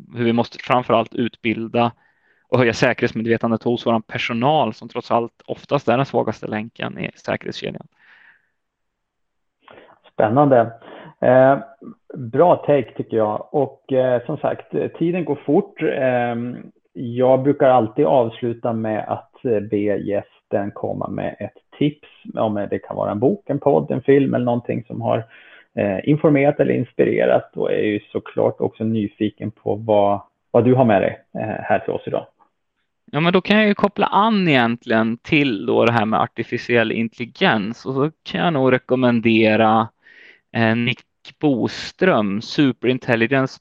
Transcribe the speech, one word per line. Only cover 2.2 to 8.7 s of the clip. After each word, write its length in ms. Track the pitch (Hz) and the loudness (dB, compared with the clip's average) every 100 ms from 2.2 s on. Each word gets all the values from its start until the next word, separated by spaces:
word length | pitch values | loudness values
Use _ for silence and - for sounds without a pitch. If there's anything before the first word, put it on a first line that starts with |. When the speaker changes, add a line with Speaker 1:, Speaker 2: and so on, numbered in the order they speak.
| _ _ - | _ _ -2
Speaker 1:
och 100 | 123 | 0
höja 140 | 123 | 2
säkerhetsmedvetandet 880 | 110 135 113 120 113 113 113 117 113 | 2 0 0 -2 -2 -2 -2 0 -2
hos 240 | - 120 - | -2 -2 0
vår 140 | 113 | -2
personal, 720 | - 117 - 117 127 156 117 | -2 -8 -6 -2 0 0 0
som 140 | 107 120 | -4 -12
trots 220 | 120 - | -10 -2
allt 320 | 117 117 _ - | -2 -2 _ -14
oftast 420 | 127 - 139 - | -14 -4 -2 0
är 80 | 120 | 0
den 100 | 139 | 0
svagaste 400 | 120 120 107 - | -2 -2 -4 -6
länken 520 | 107 113 - - - | -8 -8 -10 -10 -8
i 120 | - | -10
säkerhetskedjan. 720 | - - 107 - - - - - _ _ - _ _ _ _ _ | -10 -8 -8 -8 -10 -10 -10 -16 _ _ -20 _ _ _ _ _